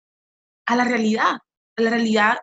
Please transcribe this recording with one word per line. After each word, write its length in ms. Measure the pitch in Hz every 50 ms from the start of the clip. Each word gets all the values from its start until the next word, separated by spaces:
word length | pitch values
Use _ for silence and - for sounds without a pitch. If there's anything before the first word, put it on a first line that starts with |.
| _ _ _ _ _ _ _ _ _ _ _ _ _
a 100 | - 240
la 80 | 247 247
realidad, 540 | 233 247 226 226 220 214 220 285 359 165 - - _ _ _ _ _ _
a 60 | - 226
la 80 | 226
realidad 460 | 233 233 233 220 214 214 208 214 240 -